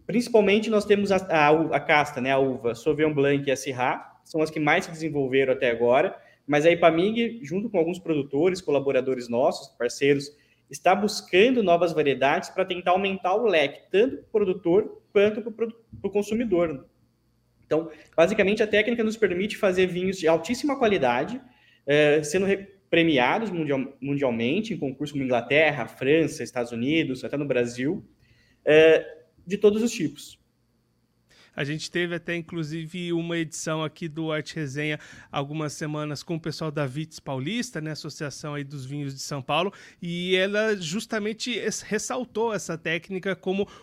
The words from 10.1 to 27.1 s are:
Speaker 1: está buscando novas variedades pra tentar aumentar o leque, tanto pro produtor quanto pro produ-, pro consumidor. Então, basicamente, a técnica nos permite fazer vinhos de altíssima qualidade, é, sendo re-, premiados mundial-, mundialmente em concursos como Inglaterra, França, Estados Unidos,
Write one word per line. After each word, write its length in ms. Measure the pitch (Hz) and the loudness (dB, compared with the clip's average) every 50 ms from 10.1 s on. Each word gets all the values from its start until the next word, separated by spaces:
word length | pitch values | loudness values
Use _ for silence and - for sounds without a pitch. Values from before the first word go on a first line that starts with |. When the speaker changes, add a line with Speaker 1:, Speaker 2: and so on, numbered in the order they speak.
| 143 139 143 - - _ _ _ _ _ _ - | 2 2 0 -8 -14 _ _ _ _ _ _ -18
Speaker 1:
está 260 | 139 - - 175 190 | -8 0 2 2 2
buscando 680 | 202 208 202 - - - - - 180 214 262 262 240 | 4 2 -2 -2 -4 -6 2 4 6 6 6 4 2
novas 300 | 208 180 170 170 180 170 | 4 4 4 4 2 2
variedades 580 | 160 156 147 143 131 123 131 139 156 175 - - | 0 0 2 2 2 2 2 2 2 0 -2 -4
pra 140 | - 185 185 | -4 -4 -2
tentar 280 | 185 180 175 175 185 | -2 -4 -4 0 0
aumentar 440 | 180 190 202 196 196 190 - 180 190 | 2 2 2 -2 -4 -2 -2 -2 0
o 100 | 220 247 | 0 2
leque, 360 | 214 180 156 139 139 - - _ _ | 2 2 4 2 0 -2 -8 _ _
tanto 240 | - 190 196 175 - | 2 2 2 2 0
pro 300 | - - _ - 214 208 | -6 -8 _ 0 0 2
produtor 560 | 185 185 185 - 170 170 208 214 - - - _ _ | 0 -2 -2 0 2 2 2 2 0 -6 -16 _ _
quanto 300 | - 202 202 214 214 226 | 2 4 4 4 2 -2
pro 100 | 214 233 | -8 -8
produ-, 240 | 220 - 226 220 - _ _ _ - - | -6 -6 -6 -6 -8 _ _ _ -14 -10
pro 100 | - 196 | -8 -4
consumidor. 800 | 190 208 202 - 214 226 254 220 185 170 175 160 147 127 - - _ _ _ _ _ _ _ _ _ _ _ _ _ _ _ | -2 -2 -2 -2 -2 -2 -2 0 2 2 0 0 -2 -8 -12 -16 _ _ _ _ _ _ _ _ _ _ _ _ _ _ _
Então, 260 | - 151 160 165 165 - - - _ _ | -2 -2 -2 -2 -4 -10 -18 -20 _ _
basicamente, 480 | - 170 180 214 208 190 190 214 214 220 | 2 2 4 4 2 2 2 2 2 2
a 40 | |
técnica 360 | 208 - 208 214 254 240 233 220 | 2 2 2 2 2 0 0 -2
nos 140 | 220 214 | -2 -2
permite 400 | - 208 185 180 175 202 214 - | 0 0 0 0 0 -4 -4 -4
fazer 300 | - - 196 185 185 185 | -2 0 0 2 2 2
vinhos 300 | 180 165 180 180 190 185 | 2 0 -2 -2 -4 -2
de 120 | 185 165 156 | 0 2 2
altíssima 480 | 165 160 160 - 247 - - 294 269 | 2 2 2 -2 -4 -2 -2 -2 0
qualidade, 640 | 277 247 214 202 170 135 123 120 127 151 190 240 262 - - _ _ _ _ _ _ - | 2 2 2 2 2 2 2 2 0 -2 -4 -6 -10 -12 -16 _ _ _ _ _ _ -2
é, 380 | 139 143 151 151 147 147 156 151 | 2 4 6 6 6 4 4 2
sendo 220 | - - 185 196 | 0 0 0 0
re-, 240 | 190 196 190 - - - _ _ - | 0 0 -2 -4 -10 -20 _ _ 0
premiados 600 | - 170 165 165 151 123 120 131 165 214 226 196 | 2 4 4 4 4 4 4 4 2 0 -2 -4
mundial-, 460 | 180 165 156 139 139 131 127 - - - | -4 -4 -2 -2 -2 -2 -4 -6 -8 -10
mundialmente 720 | 135 139 143 139 139 127 117 113 117 123 151 208 214 - 185 | -6 -4 -2 0 0 0 0 0 0 0 -2 -2 -4 -6 -6
em 40 | |
concursos 340 | 143 147 135 135 - 151 147 | -6 -6 -6 -6 -6 -8 -8
como 140 | - 139 131 | -6 -4 -2
Inglaterra, 600 | 127 123 120 117 - 139 151 160 151 143 127 113 | 0 -2 -2 0 2 2 4 4 2 0 -2 -6
França, 540 | 113 - - 131 135 151 165 160 151 - - | -10 -8 -4 0 2 4 4 2 0 -2 -6
Estados 300 | 120 113 - 127 120 120 | -10 -8 -6 -6 -6 -6
Unidos, 540 | 123 113 120 139 160 165 151 135 | -6 -6 -2 0 0 0 0 -2